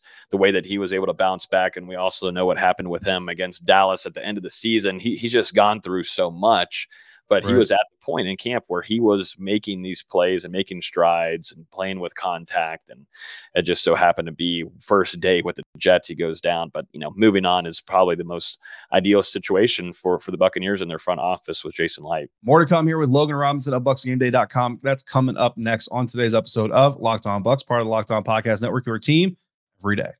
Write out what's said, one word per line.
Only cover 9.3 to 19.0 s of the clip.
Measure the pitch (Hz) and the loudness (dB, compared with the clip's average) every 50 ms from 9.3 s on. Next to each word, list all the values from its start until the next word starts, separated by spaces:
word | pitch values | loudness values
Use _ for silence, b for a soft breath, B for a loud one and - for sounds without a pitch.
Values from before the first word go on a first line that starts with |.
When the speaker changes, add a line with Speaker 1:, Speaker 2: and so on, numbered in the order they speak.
| - - | -10 -10
Speaker 1:
making | 95 95 104 107 - 107 98 92 | -6 -2 -2 -2 -2 -4 -8 -8
these | 90 92 90 - - | -8 -8 -10 -10 -10
plays | _ - 92 90 90 92 87 87 | _ 0 0 2 2 0 -2 -4
and | 87 | -6
making | 90 95 98 - 95 87 - | -6 -6 -6 -6 -6 -10 -10
strides | - - 90 85 85 85 85 82 82 82 82 80 - | -8 -2 2 2 2 2 2 0 -2 -4 -6 -6 -8
and | - 82 82 _ | -10 -10 -18 _
playing | - 95 95 95 95 92 | -10 -8 -6 -6 -6 -6
with | 87 85 - | -8 -10 -10
contact. | - - 92 87 82 85 - - 87 82 80 82 - _ _ | -8 -6 -6 -6 -6 -10 -6 -4 -4 -4 -4 -6 -12 _ _
And | - 62 71 _ B B B B B B B B B | -20 -20 -20 _ B B B B B B B B B
it | 90 85 | -2 0
just | 82 87 - - | 0 0 0 2
so | 87 82 | 2 4
happened | 85 90 85 85 - 82 82 | 4 4 4 4 2 -2 -8
to | |
be | 78 - 87 87 85 85 82 85 _ - | -6 -4 -4 -2 -2 -4 -6 -8 _ -14
first | - - 107 98 90 - - 87 | -4 0 2 2 2 0 -2 -2
day | 82 92 92 90 | 0 2 2 2
with | - 87 85 | 0 -4 -8
the | - - _ _ - | -8 -12 _ _ -2
Jets, | - 92 90 87 - - | 4 4 4 4 4 -2
he | 85 | -8
goes | 76 85 82 80 - | -6 -6 -6 -6 -4
down. | - 85 85 82 85 82 | -4 -2 -2 -2 -4 -6
But, | - 76 - _ | -8 -12 -12 _
you | - 76 | -12 -12
know, | 76 76 101 | -12 -10 -2
moving | 98 110 110 98 98 92 | 2 2 4 4 4 2
on | 90 90 90 85 | 2 2 2 0
is | 82 80 - | -4 -8 -10
probably | - - 95 92 92 90 85 | -8 0 2 4 4 4 2
the | 85 87 | -2 -4
most | 85 87 85 - - - - B B B B B B - | -8 -6 -6 -6 -6 -6 -10 B B B B B B 0
ideal | 95 | 2